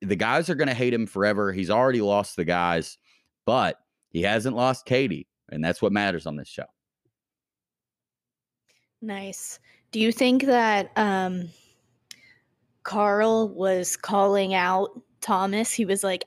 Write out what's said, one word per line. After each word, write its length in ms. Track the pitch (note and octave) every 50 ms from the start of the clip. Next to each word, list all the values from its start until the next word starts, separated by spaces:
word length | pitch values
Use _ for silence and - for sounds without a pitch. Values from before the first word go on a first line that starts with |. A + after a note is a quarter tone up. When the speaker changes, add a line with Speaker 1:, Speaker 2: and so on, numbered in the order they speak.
Speaker 1:
The 140 | - F#2 G2+
guys 340 | F2+ G#2+ A2+ B2+ D#3+ E3 E3+
are 40 | E3
gonna 200 | C3+ D3 C#3 B2
hate 180 | A#2 B2+ B2
him 140 | A#2+ A#2 A2+
forever. 440 | G2+ - G2 G2+ G#2 G#2 G2+ G#2 G2
He's 200 | F2+ G2 F#2 E2
already 320 | G#2 A#2 B2+ C3+ B2+ A#2
lost 340 | G#2 G2+ G2+ G#2 G2 - -
the 80 | - E2+
guys, 540 | E2 F2 F2 F2 F2 E2+ E2 D#2+ - - - _ _ _ _ _ _ _ _ _
but 320 | G#2+ A#2+ C3 G#2 E2 C#2 - _ _ _ _ _ _
he 100 | - E2+
hasn't 340 | F2+ G2+ A2 A2+ G#2+ C3 A#2
lost 300 | A#2+ B2 C3 C3 - -
Katie, 420 | - B2+ B2+ C#3 A#2 E2 C#2+ - - _ _ _ -
and 140 | - D2+ D#2
that's 160 | E2+ F2 -
what 120 | A2 G2
matters 340 | G2+ G#2 G2+ G2 F2+ D#2+ D#2
on 100 | E2 D2+
this 120 | D2 C2+ -
show. 180 | - - - - _ _ _ _ _ _ _ _ _ _ _ _ _ _ _ _ _ _ _ _ _ _ _ _ _ _ _ _ _ _ _ _ _ _ _ _ _ _ _ _ _ _ _ _ _ _
Speaker 2:
Nice. 580 | A3+ G#3+ G3 G3 G3 G3 F#3+ - - - - - _ _ _ _ _ _
Do 100 | - G#3+
you 120 | A3 A3+
think 340 | A3+ - C4+ B3+ B3+ C4 C#4
that, 440 | C#4 B3 A#3+ A#3 A3 G#3 G3+ F#3+ - -
um, 540 | A3 G#3+ G#3 F#3+ F#3+ F#3 F#3 F#3 F#3 F3 E3 - _ _ _ _ _ _ _ _ _ _ - - _ _ - _ _ _ _ _ _ _ _ _ _ -
Carl 640 | - G3+ G#3+ G#3 G#3 G3+ G#3 G#3+ A3 A3+ A3+ A3+ G3+
was 480 | F#3+ E3+ F#3+ F#3+ F#3 F3+ F3+ - -
calling 580 | - - - G3+ G3+ G3 G3+ G3+ G3+ F#3+ F#3+ F#3+
out 480 | F#3 F3+ F3+ F#3 F#3+ G3 - - B3 - _ _ _
Thomas? 520 | - - G3+ F#3 F#3+ G3 G3 G#3+ A3+ -
He 120 | - - A3
was 180 | F3+ F#3+ G3 -
like, 200 | F#3+ F#3 F3+ -